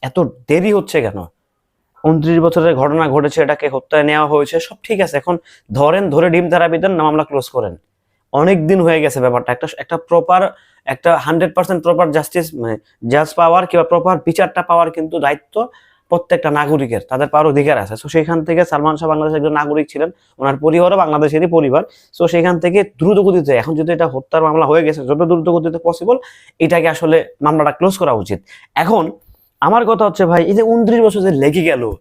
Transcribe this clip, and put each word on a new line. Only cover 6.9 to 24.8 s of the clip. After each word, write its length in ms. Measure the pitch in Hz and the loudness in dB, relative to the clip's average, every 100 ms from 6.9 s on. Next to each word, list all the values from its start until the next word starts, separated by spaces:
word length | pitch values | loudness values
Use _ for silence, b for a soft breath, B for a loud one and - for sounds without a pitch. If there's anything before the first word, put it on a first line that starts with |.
না 100 | 180 | 0
মামলা 220 | 156 151 | 0 0
ক্লোজ 240 | 151 143 127 | -2 -4 -4
করেন। 280 | 127 107 87 _ _ _ _ _ | -6 -6 -10 _ _ _ _ _
অনেক 340 | 139 165 196 156 | 0 2 2 2
দিন 140 | 190 | 2
হয়ে 200 | 170 160 | 2 2
গেছে 200 | 151 135 | 0 0
ব্যাপারটা। 320 | 127 123 123 | 0 0 -2
একটা, 140 | 123 - - | -6 -6 -10
একটা 180 | 143 165 | -8 -10
প্রপার, 600 | 165 170 165 185 185 - b b | -2 -2 2 2 0 -4 b b
একটা 320 | - 135 170 165 | -10 -4 0 0
হান্ড্রেড 380 | 135 165 175 | 0 -2 0
পার্সেন্ট 280 | - 170 180 | -2 -2 -2
প্রপার 280 | 160 170 170 | 0 0 0
জাস্টিস, 440 | 147 151 180 160 | 0 -2 -6 -6
মানে 220 | 156 117 107 _ _ 117 | -8 -8 -8 _ _ -2
জাজ 260 | 139 156 | 0 0
পাওয়ার 320 | - 165 170 180 | 2 2 4 2
কিংবা 180 | 175 | 0
প্রপার 340 | 165 175 170 180 | 2 0 0 -2
বিচারটা 380 | - 165 185 - | -2 -2 -2 -2
পাওয়ার 280 | 175 170 170 | 0 0 0
কিন্তু 280 | 165 160 165 | -2 -8 -2
দায়িত্ব 500 | 143 147 _ 208 240 b b b _ | -2 -4 _ -6 -6 b b b _
প্রত্যেকটা 420 | 175 170 175 160 | -4 0 -2 0
নাগরিকের, 500 | 147 147 156 135 113 - | -2 0 0 -2 -6 -4
তাদের 200 | 131 147 | -4 0
পাওয়ার 180 | 147 156 | 2 2
অধিকার 320 | 143 143 139 | 2 2 0
আছে। 160 | 98 | -2
So 140 | 110 147 | -10 -4
সেইখান 360 | 165 156 165 | -2 0 -2
থেকে 200 | 156 165 | -2 0
সালমান 320 | 175 151 147 151 | 0 0 0 -2
শাহ 120 | 160 | -2
বাংলাদেশের 300 | 151 156 156 | -2 0 -2
একজন 140 | 151 | -2
নাগরিক 340 | 151 147 151 151 | -2 -2 -2 -4
ছিলেন, 200 | 143 160 - _ _ | -4 -6 -6 _ _
ওনার 180 | 135 139 | -4 0
পরিবারও 400 | 151 165 175 196 | 0 2 2 2
বাংলাদেশেরই 500 | 165 151 151 156 170 | 0 0 0 0 0
পরিবার। 360 | 165 147 135 185 b b | 0 2 0 -2 b b
So 160 | - 175 | -4 0
সেইখান 320 | 170 170 175 | 2 0 0
থেকে 240 | 180 185 | 0 0
দ্রুত 340 | 202 _ 165 202 | -2 _ 0 2
গতিতে, 380 | 196 180 143 127 | 4 2 2 0
এখন 180 | 123 | 0
যদি 180 | 156 160 | -4 -2
এটা 140 | 170 165 | -2 -2
হত্যার 360 | 131 131 160 | -4 -4 0
মামলা 240 | 160 151 147 | 0 2 2
হয়ে 160 | 156 | 2